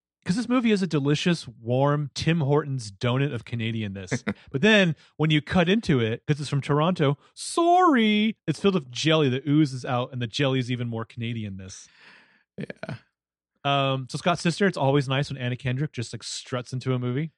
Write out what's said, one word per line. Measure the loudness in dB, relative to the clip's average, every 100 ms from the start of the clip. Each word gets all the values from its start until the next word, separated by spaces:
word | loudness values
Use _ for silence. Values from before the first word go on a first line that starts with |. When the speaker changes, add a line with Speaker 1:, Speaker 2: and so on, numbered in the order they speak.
| _ _
Speaker 1:
'Cause | -4 -4
this | 0
movie | 0 2
is | 2
a | 2
delicious, | 0 2 2 2 0 -4
warm | -10 -2 2 2 2 -2 -4
Tim | 0 2
Hortons | 2 2 0 -6 -8
donut | -4 0 0 0
of | -4 -8
Canadianness. | -6 -4 -4 -6 -8 -6 -6 -6 -8
Speaker 2:
<laughs> | -6
Speaker 1:
But | 0
then | 4 6 4 0 _ -2
when | 2
you | 2
cut | 2 2 4
into | 2 2 2
it, | 2 -2 -2
'cause | -4
it's | -2
from | -4
Toronto, | 0 2 2 2 2 0 _ -16
sorry, | -6 0 4 6 6 4 4 4 2 -2 -6
it's | 0
filled | 2
with | 0 -2
jelly | -2 2 2 2
that | 0 2
oozes | 2 2 -2 -4
out, | -4 -4
and | -6
the | -6
jelly | -2 0 0
is | -2
even | -4 -6
more | -6 -8
Canadianness. | -8 -8 -6 -8 -10 -14 -18 -20 _ -20 -20 _ _ _ -16
Speaker 2:
Yeah. | -14 -14 -12 -14 _ _ _ _ _ _
Speaker 1:
Um, | -2 0 0 -2 -6
so | -4
Scott's | -2 0
sister, | 0 0 0
it's | 2
always | 2 2 2
nice | -2 -2
when | -4
Anna | -6 -4
Kendrick | -4 -4 -4
just, | -6 -10
like, | -10
struts | -12 -12 -8 -8 -6
into | -6 -4
a | -2
movie. | -2 -4 -6